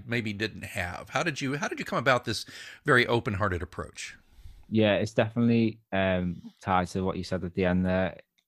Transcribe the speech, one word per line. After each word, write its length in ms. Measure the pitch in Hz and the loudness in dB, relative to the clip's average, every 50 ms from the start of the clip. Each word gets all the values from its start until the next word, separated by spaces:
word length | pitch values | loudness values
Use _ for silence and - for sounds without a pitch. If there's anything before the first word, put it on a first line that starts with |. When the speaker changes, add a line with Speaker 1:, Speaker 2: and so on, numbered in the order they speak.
| 98 | -6
Speaker 1:
maybe 240 | 117 117 120 107 113 104 | -4 -4 -2 -2 -4 -4
didn't 300 | 98 110 107 - 92 - | -4 -4 -4 -6 -8 -12
have"? 460 | - - 90 90 90 87 - - - | -10 -6 -6 -6 -6 -8 -10 -8 -4
How 120 | - 131 | -4 -2
did 200 | 160 175 147 - | -2 -2 -4 -4
you, 160 | 139 131 139 | -4 -4 -4
how 100 | 143 202 | -4 -6
did 100 | - 359 | -6 -6
you 80 | 277 - | -8 -6
come 140 | - 214 170 | -4 -4 0
about 240 | 117 143 127 123 - | 2 2 2 2 0
this 200 | 117 107 - - - - - - - - - - | -2 -4 -4 -6 -10 -14 -16 -16 -18 -18 -4 2
very 200 | 147 135 123 120 | 4 4 6 6
open-hearted 560 | - 120 117 - 127 101 92 107 101 90 85 | 4 2 0 0 0 -2 0 0 0 0 -2
approach? 540 | 85 - - - 78 - - - - - - - _ _ _ - - - - - - - | -4 -6 -10 -10 -12 -12 -12 -14 -14 -14 -14 -18 _ _ _ -20 -20 -20 -20 -20 -8 -2
Speaker 2:
Yeah, 260 | 107 110 107 104 101 | 2 4 4 6 4
it's 160 | 87 104 107 | 4 0 0
definitely, 680 | - - 117 110 113 120 120 117 117 117 113 110 110 - _ - | 2 0 0 2 2 2 4 4 4 4 4 2 0 -4 _ -4
um, 500 | - 95 95 95 92 90 90 90 85 - - 226 - _ | 0 2 2 2 2 2 0 -2 -4 -6 -10 -18 -16 _
tied 260 | - 98 92 92 90 | -2 2 2 2 2
to 160 | 87 - 98 92 | 0 -2 -2 -2
what 140 | 92 - | -2 -2
you 60 | 92 87 | -4 -4
said 200 | - 95 90 92 | -4 -4 -4 -4
at 100 | 90 - | -4 -2
the 120 | 98 92 | 0 2
end 200 | 90 90 92 92 | 4 4 4 2
there. 320 | 92 92 92 92 87 - - - _ _ _ _ | 2 2 2 0 -2 -4 -8 -18 _ _ _ _